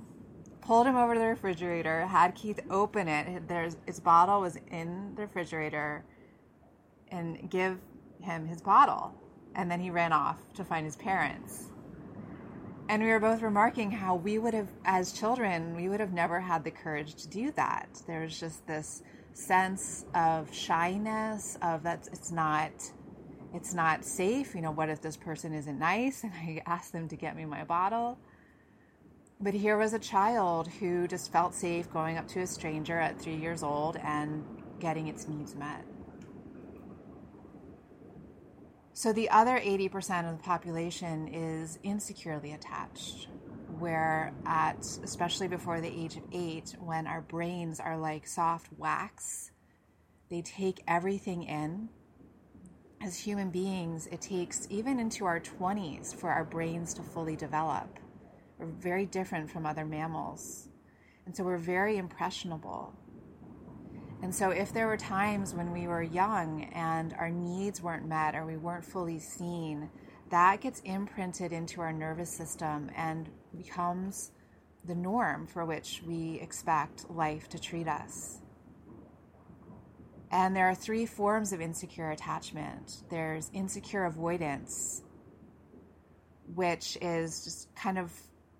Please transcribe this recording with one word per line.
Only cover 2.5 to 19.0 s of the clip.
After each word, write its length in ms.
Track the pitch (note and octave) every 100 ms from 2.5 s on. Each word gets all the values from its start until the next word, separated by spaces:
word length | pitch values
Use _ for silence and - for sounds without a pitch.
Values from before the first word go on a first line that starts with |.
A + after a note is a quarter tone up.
| G3+ -
open 360 | F#3+ G#3 G#3 F3
it. 400 | D3+ D3 F3+ E3
There's, 300 | F3 E3+ E3 -
his 140 | E3+
bottle 400 | E3+ E3+ F3+ G3+
was 180 | F3+ D#3 -
in 420 | E3+ E3 F3+ G3+
the 80 | F#3
refrigerator, 840 | G#3 F#3 E3 D#3+ D3+ D3+ D3 D3 - - - - - - - - - - -
and 360 | F3+ E3 D#3+ F3+
give 300 | F#3 F#3 F#3 - - - -
him 260 | F#3 E3 D#3+
his 140 | E3+
bottle. 540 | - G3 F#3+ - - - - - -
And 160 | - F3+
then 80 | F3
he 120 | F3+
ran 220 | E3+ E3+
off 260 | D#3 C#3 D#3 -
to 100 | -
find 200 | F3+ E3
his 120 | D#3 -
parents. 680 | G3+ F#3 D3 - - - - - - - - - - - - - - - -
And 120 | G#3+
we 80 | A3
were 120 | A3
both 220 | G#3+ A3+
remarking 500 | A3+ G3+ A3+ B3 G#3
how 240 | G#3+ F#3+ F3+
we 220 | F3+ G#3+
would 160 | A#3
have, 140 | A3 G3 -
as 280 | F3 F#3 F3+
children, 640 | - G#3+ B3 G#3+ E3+ E3 E3+
we 120 | F#3
would 120 | G3+
have 120 | G#3
never 280 | F3 E3+ F3
had 240 | F#3 E3
the 60 | D#3+
courage 420 | - E3 D3 D3+ -
to 60 | D#3
do 240 | F3+ C4
that. 360 | D4 C3+ - - - -
There 120 | D#3+
was 160 | D#3+ D#3
just 280 | E3 D#3 -
this 360 | D#3 D3+ -